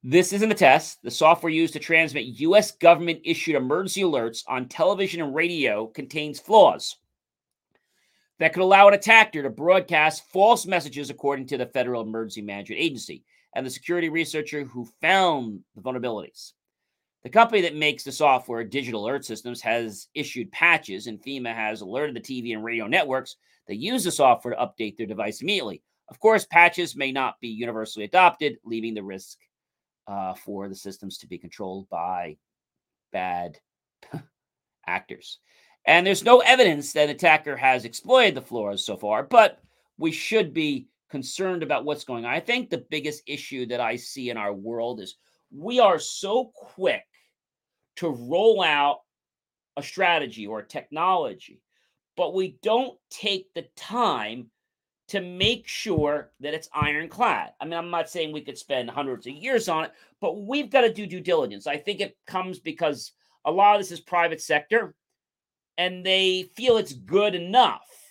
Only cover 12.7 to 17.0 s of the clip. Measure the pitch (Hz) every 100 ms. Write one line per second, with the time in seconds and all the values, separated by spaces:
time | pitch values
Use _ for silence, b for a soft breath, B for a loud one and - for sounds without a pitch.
12.7 | 95 160 123 - 69 _ _ _ - 131
13.7 | 127 - 175 165 160 156 156 151 147 131
14.7 | 123 120 _ 156 190 180 147 113 101 _
15.7 | - 123 127 120 107 82 - - _ _
16.7 | _ _ _